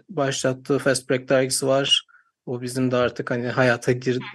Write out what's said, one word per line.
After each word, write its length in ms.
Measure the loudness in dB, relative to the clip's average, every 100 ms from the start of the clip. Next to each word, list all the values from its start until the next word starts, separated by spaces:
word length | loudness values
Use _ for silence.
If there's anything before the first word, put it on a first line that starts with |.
| -6
başlattığı 720 | -4 -2 0 -2 -4 -2 0
Fast 300 | 2 0 0
Break 200 | -4 2
dergisi 380 | 2 2 -2 0
var. 380 | 0 2 0 -2 _ _ _ -8
O 160 | -8
bizim 300 | -4 0 2
de 40 | 2
artık 360 | 0 -2 -4
hani 160 | -4 -2
hayata 440 | 2 2 2 0
gir-, 300 | 0 0 -2 0